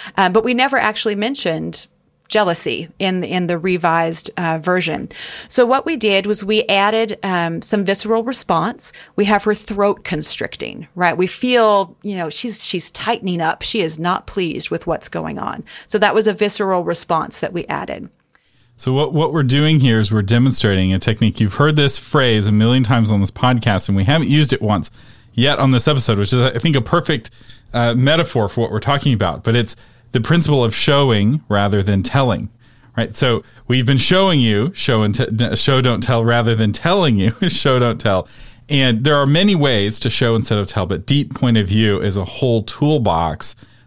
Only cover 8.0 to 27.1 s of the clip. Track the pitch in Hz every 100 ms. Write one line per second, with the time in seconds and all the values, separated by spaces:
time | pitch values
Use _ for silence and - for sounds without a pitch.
8 | 214 226 233 254 - 170 165 - - -
9 | - - 202 208 214 208 - 202 202 -
10 | - 160 151 - - - - - 160 180
11 | 175 160 185 - 247 247 220 202 180 -
12 | 208 190 175 - 247 202 - 180 - -
13 | - 233 190 175 160 - - 226 165 156
14 | 175 185 - - 175 147 - 165 - 160
15 | - - 160 - - - - - - 214
16 | 202 202 214 185 208 - 196 185 170 170
17 | - 165 151 - - 175 - 147 - -
18 | - _ _ _ _ _ _ - - 131
19 | 156 160 160 160 131 135 151 156 127 110
20 | 107 107 98 117 131 123 104 95 92 92
21 | - 110 113 - 107 - 147 151 139 -
22 | - 151 127 107 104 107 113 127 120 127
23 | 110 104 98 - 123 127 113 95 - 98
24 | 95 156 143 147 139 - 107 101 73 -
25 | - - - - 131 143 135 127 151 143
26 | 117 101 101 127 127 147 165 139 113 170
27 | 165